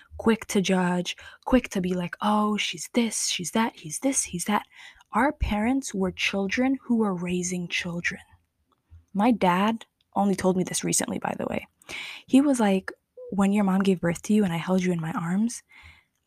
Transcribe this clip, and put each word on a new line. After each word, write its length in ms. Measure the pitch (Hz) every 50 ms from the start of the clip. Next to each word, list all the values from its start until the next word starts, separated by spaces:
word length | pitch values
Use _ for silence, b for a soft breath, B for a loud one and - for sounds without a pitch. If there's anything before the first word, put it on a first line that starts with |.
| B B -
quick 280 | - - 226 226 220 -
to 120 | - - 208
judge, 560 | 180 - 190 185 180 180 180 180 175 - B B B B B B -
quick 240 | - - 247 - -
to 100 | - 202
be 140 | 180 180 185
like, 240 | 180 175 175 - -
"Oh, 360 | - 208 208 214 214 214 214
she's 320 | 202 - - - 160 - - -
this, 340 | 240 233 220 - - -
she's 240 | - - - 175 -
that, 260 | - 220 226 240 -
he's 220 | - - 156 - -
this, 240 | - 269 269 - -
he's 220 | - - 175 -
that." 200 | - 208 - - B B B B B B B B _ -
Our 180 | 208 247 294
parents 640 | 294 - - - 214 208 214 233 269 277 262 - -
were 180 | 196 190 185
children 680 | 85 - - - - 196 196 190 - 247 254 262 269 262 -
who 140 | - 240
were 160 | 226 220 202 185
raising 560 | 175 175 175 180 180 175 180 185 180 175 170
children. 500 | - - - 175 170 175 - - 190 - - _ - - _ _ _ _ _ _ _ _ _ _ - - - _ -
My 180 | 196 202 254
dad 540 | 247 185 196 180 175 185 202 220 226 226 - - _ _ _ _ -
only 200 | 196 202 202 185
told 220 | - - 185 185
me 80 | 190 175
this 180 | - - - -
recently, 360 | 175 170 - - - - -
by 160 | - - -
the 80 | - -
way. 200 | - - - - - _ B B B B B B B B B B
He 140 | - - 262
was 180 | 277 294 277 233
like, 320 | 226 202 190 190 - - - - _ _ _ - 508 494
"When 220 | - 190 196 196 196
your 100 | 214 202
mom 200 | 185 185 190 196
gave 180 | 196 190 175
birth 200 | - 170 170 - -
to 100 | - 208
you 100 | 214 208
and 80 | 180
I 60 | 165
held 260 | 165 160 180 185 190 180
you 80 | 180
in 80 | 180 170
my 140 | 160 160 165
arms, 500 | - 165 170 180 196 220 240 - - b b b b b b b b b b b _ _